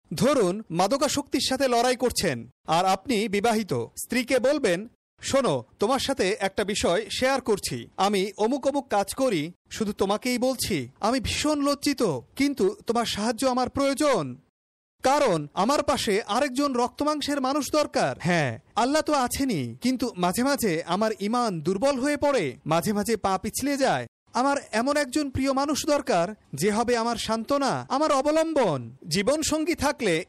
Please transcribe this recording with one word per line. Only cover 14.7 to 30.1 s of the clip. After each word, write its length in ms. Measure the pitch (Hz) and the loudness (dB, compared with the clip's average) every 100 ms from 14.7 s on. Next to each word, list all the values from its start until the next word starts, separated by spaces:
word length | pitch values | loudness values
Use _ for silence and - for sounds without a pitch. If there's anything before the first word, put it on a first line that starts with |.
| _ _ _ | _ _ _
কারণ 460 | 254 294 262 160 147 | 2 4 4 2 -2
আমার 280 | - 214 294 | 0 2 2
পাশে 400 | 285 254 - 196 | 2 0 0 0
আরেকজন 500 | - 220 285 247 285 | 0 0 0 0 0
রক্তমাংসের 680 | 240 240 - 294 302 277 285 | 0 -2 0 -2 0 -2 -2
মানুষ 320 | 262 294 - | 0 -2 0
দরকার। 440 | 302 294 269 156 117 | 0 2 0 0 0
হ্যাঁ, 380 | 170 175 135 110 - - | 0 2 0 -4 -6 -2
আল্লাহ 260 | 247 302 | 2 2
তো 100 | 294 | 2
আছেনই, 640 | 294 247 - 277 170 120 113 | 0 0 -2 -2 -2 -4 -2
কিন্তু 300 | 247 254 240 180 | -2 0 -4 0
মাঝে 280 | 180 185 | -2 0
মাঝে 380 | 262 285 220 160 165 | 0 0 0 -2 -2
আমার 240 | 180 220 220 | 0 0 -2
ঈমান 400 | 202 247 233 170 | -2 0 -2 -2
দুর্বল 400 | 151 196 269 262 | -2 0 0 0
হয়ে 160 | 285 285 | 0 0
পড়ে, 400 | 294 262 147 113 - | 0 2 -2 -6 -2
মাঝে 260 | 165 196 | 0 0
মাঝে 240 | 208 202 220 | -2 0 0
পা 220 | 196 190 | 0 -2
পিছলে 380 | 214 - 269 277 | -4 -4 -2 0
যায়। 300 | 254 139 117 _ _ | 2 0 -4 _ _
আমার 240 | 233 269 285 214 | -2 0 0 -2
এমন 240 | 214 254 294 | -2 0 0
একজন 340 | 285 302 285 | 0 -2 -2
প্রিয় 220 | 254 269 | -2 0
মানুষ 340 | 269 285 285 - | 0 0 -2 0
দরকার, 480 | 285 - 185 180 214 _ | 0 2 0 0 -4 _
যে 160 | 139 196 | -2 0
হবে 260 | 208 240 240 | 0 2 0
আমার 200 | 233 233 | 0 -2
সান্ত্বনা, 680 | - 226 220 277 262 139 123 | -2 -4 0 0 2 -2 -2
আমার 240 | 269 311 | 0 2
অবলম্বন।" 840 | 277 294 311 320 302 208 135 117 - 180 | 2 2 2 2 2 2 0 -6 -14 -4
জীবনসঙ্গী 680 | 175 208 311 - 311 311 | 0 2 0 0 -2 -2
থাকলে 500 | 302 277 269 214 | 0 -2 0 0